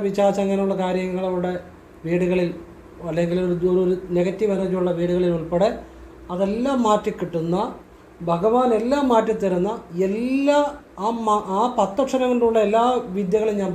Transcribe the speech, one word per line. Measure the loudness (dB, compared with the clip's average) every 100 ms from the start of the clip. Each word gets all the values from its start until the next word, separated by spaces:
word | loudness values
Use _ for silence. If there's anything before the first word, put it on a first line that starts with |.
പിശാച് | 0 2 2 2
അങ്ങനെയുള്ള | 0 0 0 0
കാര്യങ്ങളുടെ | -2 -2 -2 -4 -2 -2 -2 -4 -8 -20 -20 -12 -2
വീടുകളിൽ, | 0 2 2 0 -4 -14 -20 -20 -14 -6
അല്ലെങ്കിൽ | -2 0 0 0
ഒരു, | 0 2
ഒരു, | 2 2
ഒരു | 0 -2 0
നെഗറ്റീവ് | 0 0 0
എനർജി | 0 0 0
ഉള്ള | 0 0
വീടുകളിൽ | 0 2 2 0
ഉൾപ്പെടെ | 0 0 0 0 -12 -20 -20 -18 -10
അതെല്ലാം | -4 -2 0 0 2 2
മാറ്റിക്കിട്ടുന്ന | 2 0 -6 -4 -4 -2 -2 -4 -8 -18 -20 -20 -10 -2
ഭഗവാൻ, | 0 2 2 2 2
എല്ലാം | 0 0 2
മാറ്റിത്തരുന്ന | 2 2 0 0 0 -2 -4 -8 -4 -2
എല്ലാ | -2 -2 0 2 2 2 -4 -16 -6 -4
ആ | -2 0
മ-, | 0 0 0
ആ | 0 0
പത്തക്ഷരം | -2 0 0 0 0
കൊണ്ടുള്ള | 2 2 2 4
എല്ലാ | 4 2 2 -2 -4
വിദ്യകളും | 0 0 0 -2
ഞാൻ | -2